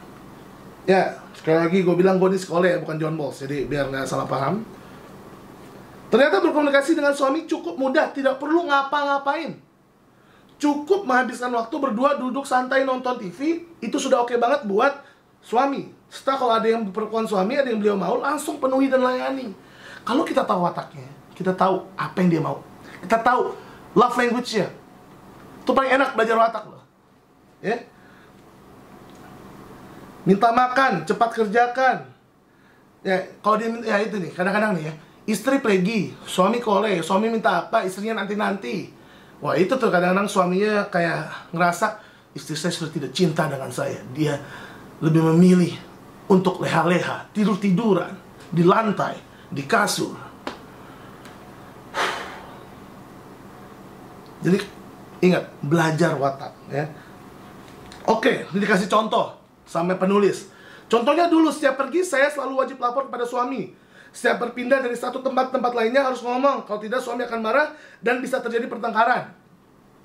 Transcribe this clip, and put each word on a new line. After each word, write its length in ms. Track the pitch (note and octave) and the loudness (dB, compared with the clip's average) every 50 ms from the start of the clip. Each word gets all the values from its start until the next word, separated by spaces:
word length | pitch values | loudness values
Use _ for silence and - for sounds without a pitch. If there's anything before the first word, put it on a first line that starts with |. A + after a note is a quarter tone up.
| - - - - - - - - - - - - - - - - - F#3 | -20 -20 -20 -20 -20 -20 -20 -20 -20 -20 -20 -20 -20 -20 -20 -10 2 4
Ya, 320 | F#3+ F#3 - - - - - - - | 4 4 4 0 -2 -8 -16 -20 -20
sekali 240 | - - D#3+ D#3+ E3 | -8 0 2 2 4
lagi 200 | E3+ E3 F3+ G3 F3+ | 4 2 2 2 2
gue 120 | F3 F3 F3 | 2 2 4
bilang 240 | F#3 F#3+ F#3+ F3+ F#3 | 4 4 4 4 4
gue 80 | F#3 | 2
di 80 | G3 F#3 | 2 0
sekolah 280 | - - D#3+ E3+ F#3 F3+ | -4 -2 0 2 2 2
ya, 60 | E3 D#3 | 2 0
bukan 160 | D#3 E3 D#3 | -2 -6 -6
John 240 | D#3 D#3 D#3 D#3+ D#3 | -4 -4 -4 -4 -4
Bols. 160 | D3 C3 C3 - C#3 | -6 -6 -8 -8 -8
Jadi 240 | C3+ D3 C#3+ B2 A#2 | -6 -4 -4 -4 -4
biar 240 | D3 C#3+ C#3 C3 | -2 -2 -2 -2
nggak 160 | C3+ C3+ C3+ B2 | -4 -6 -6 -4
salah 240 | C#3 C3+ C3 C3 | -4 -4 -4 -2
paham. 320 | C3 C3+ C3+ C#3 F3+ A3 A3 - - - - - - - - - - - - - - - - - - - - - - - - - - - - - | -2 -2 -2 -2 -2 -4 -6 -10 -16 -20 -20 -20 -20 -20 -20 -20 -20 -20 -20 -20 -20 -20 -20 -20 -20 -20 -20 -20 -20 -20 -20 -20 -20 -20 -8 0
Ternyata 320 | G#3 A3+ C#4 D4+ F#4+ G4 | 4 4 6 6 4 4
berkomunikasi 560 | F4 D#4 B3+ D4+ D4 C#4+ C#4 C#4 C#4 D#4 D#4+ | 2 4 2 4 2 4 4 2 4 4 2
dengan 160 | D4+ C#4+ C#4+ | 2 2 0
suami 320 | C#4 C#4+ C#4 C4 C#4 E4 - | 2 2 0 0 0 -2 -2
cukup 300 | - E4 E4 - F4 - | -4 -6 -4 -4 -8 -6
mudah, 400 | B3 C4+ C4 C4 D#4 C#4 - - | -2 -2 0 2 2 2 2 -2
tidak 240 | C#4 C4+ C4 C4 - | -2 0 0 0 0
perlu 240 | C#4+ D4 D#4+ F4 F4 | -2 0 0 0 2
ngapa-ngapain. 1040 | C#4+ C#4+ C#4 C4+ C4+ D4 D4 C#4+ C#4+ C#4 C#4 C#4 C#4 D4 E4 D#4 A#3 D#3 - - _ _ _ _ _ _ _ _ _ _ _ _ _ _ _ _ _ - - | 2 0 0 0 0 -2 -2 0 0 -2 -2 0 -2 -4 -4 -4 -10 -12 -14 -18 _ _ _ _ _ _ _ _ _ _ _ _ _ _ _ _ _ -16 -4
Cukup 480 | - - - D4 - - G4+ F#4+ - B3 | 0 0 0 0 0 0 0 0 2 2
menghabiskan 480 | B3+ B3 B3+ A3 A#3 - B3 B3 B3 | 2 2 2 0 -4 -6 -6 -2 -2
waktu 160 | A#3 A3+ - | -2 -2 -2
berdua, 480 | D#4+ D4 C4+ B3 G#3 A3+ C4 C#4+ C#4+ - | -4 -4 -2 -2 0 2 2 2 2 0
duduk 240 | B3+ B3+ A3 C#4 C4+ | -2 -4 -4 -6 -4
santai 400 | - B3+ B3+ B3+ B3+ C4+ C4+ C4+ | 0 0 0 0 2 0 0 0
nonton 320 | C4+ B3+ B3+ B3+ B3 B3 | 0 -2 -4 -2 -4 -6
T 160 | - G#3 F3+ | -6 -6 -10
V, 80 | - - C#4 D#4+ E4+ E4+ - - - - | -10 -6 -2 -2 -2 -4 -6 -14 -16 -10
itu 160 | A#3 A3+ - | -10 -4 -4
sudah 300 | C#4 C4+ C4 - A#3+ A#3+ | -4 0 2 2 2 2
oke 100 | B3 B3 | 0 0
banget 320 | A#3 A#3 A#3+ C#4+ C#4+ - G3+ | 0 2 2 0 0 0 0
buat 240 | F#3+ G#3+ B3+ C#4 C#4 - - - - _ _ _ _ _ | 0 2 2 2 0 -2 -14 -20 -20 _ _ _ _ _
suami. 480 | _ - A3 A#3+ C#4 C#4+ C#4 - - - - - _ _ | _ -4 0 0 0 0 -2 -4 -8 -12 -16 -20 _ _
Serta 240 | - - - C4 C4+ | -18 -8 -4 -2 -2
kalau 160 | C4 B3+ A#3+ | 0 2 2
ada 160 | A3+ A3 G3+ A3+ | 2 2 2 2
yang 160 | A3+ A#3 A3 | 0 0 -2
diperlukan 480 | F#3+ F3+ G#3+ G#3+ G#3 G#3+ A3 - - | -4 -4 -6 -6 -4 -4 -4 -2 0
suami, 240 | G#3+ F#3+ F#3 G#3+ C4+ | 0 0 0 0 0
ada 160 | D4 C4+ B3+ | 0 0 0
yang 80 | A3 G#3+ | 0 0
beliau 160 | G3+ G#3 G3+ | 0 0 0
mau, 240 | G3 F3 F3 A#3 B3 | 0 0 0 -2 0
langsung 400 | C#4 C#4 D4 C#4+ C#4 - D4+ - | 0 -2 -2 -2 -4 -6 -8 -2
penuhi 320 | - C4 C4 C4+ C4+ C4+ | -2 0 2 2 2 4
dan 80 | C4 C4 | 4 2
layani. 560 | B3+ B3+ B3+ B3+ B3+ C4+ C4+ C4+ B3 G#3+ F#3 - - - - - - - - - - | 2 2 0 0 -4 -4 -4 -6 -8 -10 -12 -14 -18 -20 -20 -20 -20 -20 -20 -14 -6
Kalau 240 | - A#3 D4 - - | -2 0 0 0 0
kita 160 | - C4 - | 0 -2 0
tahu 240 | - G#3 F3+ F3 E3+ | 0 0 0 0 -2
wataknya, 400 | - - - - - C#3+ B2+ C3+ - - - - | -2 -4 -10 -10 -14 -18 -18 -18 -20 -20 -20 -20
kita 240 | - - F3+ F#3 F#3 | -12 -6 -2 -2 2
tahu 320 | - F#3 F#3+ F#3 F#3 - - - | 2 2 2 2 0 -4 -8 -10
apa 220 | - - - - - | -8 -8 -6 -2 2
yang 100 | F3+ F3+ E3 | 2 4 4
dia 80 | D3+ D3 | 2 0
mau, 160 | C#3 C#3 - - - - - - - - - | -2 -4 -8 -10 -20 -20 -20 -20 -20 -20 -14
kita 240 | - F#3 A3+ A3+ - | -2 0 0 2 4
tahu 320 | B3 B3+ - - - - - - - - - - - - | 4 4 4 2 -2 -4 -10 -16 -20 -20 -20 -16 -2 4
love 220 | - A#3+ A#3+ - B3+ | 4 4 4 4 2
language-nya, 480 | A#3+ A#3+ A3 B3 A#3+ - A3 G3+ - - - - - - - - - - - - - - - - - - - - - | 0 0 0 -2 -4 -4 -2 -2 -2 -2 -6 -14 -20 -20 -20 -20 -20 -20 -20 -20 -20 -20 -20 -20 -20 -20 -20 -12 -2
itu 80 | - | 0
paling 200 | A#3+ C4 C4+ C4 B3+ | 2 2 4 4 4
enak 240 | C4+ C4+ C4 - A3 | 2 2 2 2 0
belajar 160 | A3+ A3 A3+ | 0 2 4
watak 280 | A3+ A3+ A3+ A3+ G#3+ - D3+ | 4 4 2 2 -4 -12 -12
loh. 160 | - - - _ _ _ _ _ _ _ _ _ _ _ _ _ _ _ - | -20 -20 -20 _ _ _ _ _ _ _ _ _ _ _ _ _ _ _ -6
Ya. 160 | F3+ A#3 - - - - - - - - - - - - - - - - - - - - - - - - - - - - - - - - - - - - - - - - - - - - - - - - - - F3 | -4 -4 -4 -6 -14 -20 -20 -20 -20 -20 -20 -20 -20 -20 -20 -20 -20 -20 -20 -20 -20 -20 -20 -20 -20 -20 -20 -20 -20 -20 -20 -20 -20 -20 -20 -20 -20 -20 -20 -20 -20 -20 -20 -20 -20 -20 -20 -20 -20 -20 -6 2 2
Minta 240 | G3 G3 A#3+ A#3 | 2 4 4 4
makan, 560 | A#3 B3 B3+ B3 - C4 C4+ C4 D#3+ E3 D3+ - | 4 4 2 2 2 2 2 2 0 -2 -2 -4
cepat 220 | G#3 - A#3 A#3 - A3+ | 0 0 0 0 0 -2
kerjakan. 720 | A3 G3+ F#3+ A#3+ A#3+ A#3+ A#3+ B3+ C4 B3+ A3 E3+ - - - _ _ _ _ _ _ _ _ _ _ _ _ _ _ _ _ _ - F#3+ | -2 0 2 2 2 2 2 2 2 2 2 0 -4 -14 -20 _ _ _ _ _ _ _ _ _ _ _ _ _ _ _ _ _ -4 -2
Ya, 240 | F#3 F#3 F#3 - - - | -2 -2 -2 -6 -12 -4
kalau 160 | - G#3 G#3+ | 0 0 2
dia 160 | G#3+ A#3 A3+ | 2 0 -4
min-, 160 | A#3 A#3 A#3 A3 | -6 -6 -4 -2
ya 80 | G#3 G3+ G#3 | -2 0 -2
itu 160 | G3 G3+ G3+ | -2 -4 -6
nih, 160 | E3+ D3 - | -8 -8 -6
kadang-kadang 400 | F3 F#3 G3 G3 G#3+ A3 G#3+ G3 | -4 -2 -2 0 0 0 0 -2
nih 160 | D#3+ D#3 D#3 | -2 -4 -6
ya, 20 | D#3 - - - - - - | -10 -12 -18 -20 -20 -16 -6
istri 400 | - A3 G#3+ - C4+ C#4 C4+ C4+ | -4 -4 -2 0 0 0 2 2
pergi, 480 | A3+ G3 F#3+ F3 G#3 A#3 G#3+ D3+ B2+ - - - - | 2 2 4 4 2 0 0 -2 -4 -6 -12 -14 -10
suami 320 | - - F3+ G3+ A#3 A#3+ | 0 2 2 4 2 0
kole, 400 | - A3 G3+ G3 G#3+ G#3+ G3 E3+ | 0 2 2 2 2 2 0 0
suami 320 | D#3 - F#3+ F#3+ A3 A3+ | 0 0 0 2 2 2
minta 320 | A3+ A3+ - G#3+ F#3 F3 E3 | 0 0 0 2 0 0 -2
apa, 240 | - - E3+ F3+ F#3 | 0 -2 0 0 0
istrinya 320 | F#3 G3+ G3+ A3 A3+ G3+ | -6 -6 -6 -4 -4 -4
nanti-nanti. 800 | G3+ F#3+ G#3 G3+ G#3 G3+ G3 G3 A3+ A#3+ A3+ F3+ - - - - - - - - - - - - | -4 -4 -4 -2 -2 -2 -2 -4 -6 -6 -6 -6 -8 -10 -16 -20 -20 -20 -20 -20 -20 -20 -18 -8
Wah, 160 | - C#3+ C3 | -4 -2 2
itu 160 | D3 F#3 F#3 | 2 2 2
tuh 160 | C4 C4 A#3 G3+ | 2 0 2 2
kadang-kadang 400 | E3+ F3 F3+ F3+ F#3 G3 G#3 G#3 | 2 4 2 4 2 2 0 0
suaminya 640 | - G3 F3+ F3 F3+ F#3+ G#3 G#3+ G#3+ G#3 G3 G3+ | 2 2 2 2 2 2 2 2 2 0 -2 0
kayak 640 | - F3 E3+ E3 D#3 D3+ D3+ D3 - - - - - | 0 0 0 0 -2 -4 -6 -8 -12 -14 -14 -10 -2
ngerasa, 480 | E3 F3+ G3 - - - A#3 A3 - - - - - _ _ - | 0 0 0 2 0 -2 -2 -2 -6 -16 -20 -20 -20 _ _ -16
"Istri 200 | C#3+ - - D#3 D3+ | -16 -10 -8 -8 -4
saya 160 | - F3 - | -4 -4 -4
sudah 160 | - E3 - | -4 -6 -6
tidak 240 | - E3+ C#3+ B2+ - | -6 -6 -8 -6 -2
cinta 320 | - F#3 E3 D3+ F3 D#3 D3 | 0 2 2 2 0 -2 -2
dengan 240 | C#3+ C3 C3 B2+ | -2 -6 -8 -8
saya. 320 | B2 - C#3 - - - - B2 | -6 -6 -6 -6 -6 -8 -12 -12
Dia 240 | B2+ D3 D#3 D3 C#3+ - - - - - - - - - - - - - | -4 -2 0 0 0 -4 -6 -12 -16 -16 -16 -18 -18 -20 -20 -20 -12 -2
lebih 240 | - D#3+ D#3 E3 D#3+ D#3+ | 0 4 4 4 4 6
memilih 480 | D#3+ E3+ F3+ F#3 F3+ F3+ F3 - - - - - - - - - - - - - | 6 8 8 8 8 6 4 2 0 -8 -14 -16 -20 -20 -20 -20 -20 -16 0 2
untuk 320 | G3 F#3 F#3 F#3 F3+ - | 4 4 4 2 -2 -2
leha-leha, 640 | - C#3 C#3+ E3 D#3 E3+ F3+ E3 - - - - - - | -4 0 0 2 2 4 2 2 0 -2 -6 -8 -10 -10
tidur-tiduran, 880 | - G#3+ G#3+ A#3 G#3 - G3 G3+ F3 G3 A#3+ A3 F#3 E3+ - - - - - - - - - - | -2 0 2 2 2 2 2 2 2 4 4 4 2 2 0 -4 -10 -16 -18 -20 -20 -20 -14 -4
di 160 | - E3 E3+ F3 | 0 4 6 6
lantai, 480 | G3+ A3 A3 G#3 F#3 D3+ C#3 - - - - - - - - - | 6 4 2 0 0 -2 -2 -4 -4 -10 -14 -20 -20 -20 -18 -10
di 160 | C#3 C#3 C#3 | -8 -8 -4
kasur." 480 | C#3 A3+ G3+ G#3 F#3 - E3+ - C#3 - - - - - - - - - - - - - - - - - - - - - - - - - - - - - - - - - - - - - - - - - - - - - - - - - - - - - - - - - - - - - - - - - - - - - - - - - - - - - - - - - - - - - - - | 0 2 2 2 2 0 -2 -4 -6 -6 -12 -14 -18 -18 -14 -14 -14 -14 -14 -18 -20 -20 -20 -20 -20 -20 -20 -20 -20 -20 -20 -20 -20 -20 -20 -20 -20 -20 -20 -20 -20 -20 -20 -20 -12 -6 -4 -4 -4 -4 -8 -10 -14 -14 -16 -18 -18 -18 -20 -20 -20 -20 -20 -20 -20 -20 -20 -20 -20 -20 -20 -20 -20 -20 -20 -20 -20 -20 -20 -20 -20 -20 -20 -20 -20 -20 -20 -20 -20 -20 -20 -20 -20 -16 -4 0
Jadi, 160 | E3 F#3 G3+ - - - - - - - - - - - - F3 | 2 2 2 0 -4 -12 -18 -20 -20 -20 -20 -20 -18 -4 2 4
ingat, 240 | F#3 F3 - - - - - - | 4 4 4 0 -6 -12 -10 -4
belajar 560 | C#3+ D#3+ E3+ D#3+ D#3+ D#3 D3 F3 D#3+ D#3+ C3 | 0 2 2 2 2 2 2 2 0 0 0
watak 320 | C#3 C#3 C3+ - C3+ - - - - - | -2 -2 -2 -4 -10 -14 -16 -18 -16 -8
ya. 240 | C#3 C#3 D#3 D3+ - - - - - - - - - - - - - - - - - - - - - - - - | -6 -6 -6 -6 -8 -16 -20 -20 -20 -20 -20 -20 -20 -20 -20 -20 -20 -20 -20 -20 -20 -20 -20 -20 -18 -10 -2 0
Oke, 320 | A3 - - A#3+ - - - - | 0 2 2 0 0 0 -4 -6
ini 80 | D3 G3+ | -4 -4
dikasih 320 | G3+ F#3 G#3+ F3+ G3+ F3+ | 0 2 2 2 2 2
contoh 480 | G#3+ G#3+ A3+ G#3+ - - - - - - - _ _ _ - | 2 0 2 2 0 -2 -2 -2 -6 -16 -20 _ _ _ -20
sampai 320 | - - E3 E3+ F3+ F#3 | -8 -4 -2 -2 0 0
penulis. 560 | F#3 F#3+ F#3 G3 G#3 G3+ F3 D3 - - - - - - - - - - - | 0 0 2 2 4 4 2 2 0 -8 -16 -20 -20 -20 -20 -20 -20 -6 0
Contohnya 400 | A3 A#3 A3+ C#4+ D4 E4 F4 E4+ | 0 0 2 2 2 4 4 4
dulu, 160 | E4 E4 D#4+ D4+ | 4 4 4 4
setiap 320 | C#4+ - D4 C4+ C4+ - | 2 0 0 0 0 0
pergi 240 | C4 B3+ A#3+ F4 F4+ | -4 -2 0 -2 -2
saya 240 | - C#4+ C4 C#4 D4 | 0 2 2 2 2
selalu 320 | C#4+ C#4+ C4 C4+ C4+ C4 | 0 -2 -6 -6 -2 -4
wajib 160 | C4 - C#4 B3+ A#3+ | -4 -4 -4 -4 -4
lapor 240 | A#3+ A#3+ C#4 C4+ - | -2 -2 -2 -6 -6
kepada 160 | A3+ A#3+ A#3+ | -6 -6 -6
suami. 480 | A#3+ B3+ A#3+ B3 C#4 C4+ A3 D#3 - - - _ _ - - - - | -4 -2 -4 -4 -2 -4 -6 -8 -10 -12 -20 _ _ -20 -20 -20 -20
Setiap 320 | - - - A#3+ A3+ F#3 | -16 -2 0 0 0 0
berpindah 400 | A#3+ A#3 - B3+ B3 B3 C4+ C4+ | -2 -6 -6 -6 0 2 2 2
dari 160 | B3+ A#3+ A#3+ A#3 | 2 -2 -4 -4
satu 240 | B3+ B3 B3 B3+ | -6 -6 -6 -4
tempat 320 | B3+ C4+ B3+ B3+ C4 C4 - | -4 -2 0 0 -2 0 0
ke 60 | C4 | -2
tempat 140 | G#3+ A#3+ A#3 A#3 | -2 0 0 0
lainnya 240 | A3 A3+ B3+ C#4 | 0 2 2 2
harus 240 | C4+ C4 B3 G#3 A3 | 2 2 -2 -4 -4
ngomong. 400 | A#3+ B3 B3+ C4+ C#4+ C4 A3 - | -4 -2 2 2 2 0 0 -4
Kalau 160 | - G#3 G#3 | -6 -8 -8
tidak, 180 | G#3+ G#3+ A#3+ C4 B3+ | -6 -4 -4 -4 -4
suami 180 | A#3+ A#3+ A#3+ A#3+ | -4 -6 -6 -6
akan 140 | A#3+ A#3 A3+ A3 | -6 -4 -4 -2
marah 320 | A3 A#3 C#4+ D4+ D4+ - - - - - - | 0 2 2 2 0 -2 -14 -20 -20 -20 -6
dan 200 | - A#3 B3+ B3+ C4 | -2 -2 -2 -2 -2
bisa 180 | C4 B3+ B3+ | -4 -4 -4
terjadi 240 | B3 A#3 A3+ A3+ A#3+ | -4 -2 -4 -4 -4
pertengkaran. 720 | C4 - G#3+ G#3+ A#3 G#3 A3 A#3 B3+ A#3+ F#3+ - - - - - _ _ _ _ _ _ _ _ _ _ _ _ | -4 -8 -6 -6 -4 2 2 2 4 2 0 -2 -8 -16 -20 -20 _ _ _ _ _ _ _ _ _ _ _ _